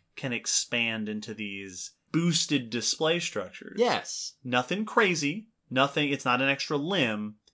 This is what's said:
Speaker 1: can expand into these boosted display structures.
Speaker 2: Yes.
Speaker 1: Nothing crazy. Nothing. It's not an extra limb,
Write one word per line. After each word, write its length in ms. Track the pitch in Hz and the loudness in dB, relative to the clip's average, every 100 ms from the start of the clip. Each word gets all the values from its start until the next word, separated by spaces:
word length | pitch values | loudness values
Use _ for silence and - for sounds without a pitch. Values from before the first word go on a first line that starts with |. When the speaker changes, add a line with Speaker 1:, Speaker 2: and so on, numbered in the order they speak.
| _ - | _ -8
Speaker 1:
can 160 | 135 | -4
expand 760 | 117 - - - 120 117 113 107 | -4 -2 -2 0 0 0 -2 -4
into 240 | 107 107 | -4 -6
these 580 | 107 104 98 98 90 - - _ | -8 -8 -8 -10 -12 -14 -16 _
boosted 560 | 156 175 151 - 143 117 | 2 4 2 2 0 0
display 500 | 117 - - 156 170 | -2 -2 0 2 0
structures. 560 | - 107 92 - - 202 | -2 -4 -6 -10 -6 0
Speaker 2:
Yes. 580 | 233 117 - - - - 127 | 2 0 -2 -8 -10 -10 0
Speaker 1:
Nothing 400 | 123 123 185 214 | 0 2 -2 0
crazy. 600 | - 202 165 147 196 - _ - | 4 4 4 0 -2 -8 _ -2
Nothing. 400 | 131 139 156 147 | 2 2 2 0
It's 160 | 139 131 | 0 2
not 160 | 123 | 4
an 80 | 135 | 2
extra 260 | 135 - 147 | 0 0 -2
limb, 580 | 156 196 120 107 107 104 _ | 0 2 2 0 -4 -8 _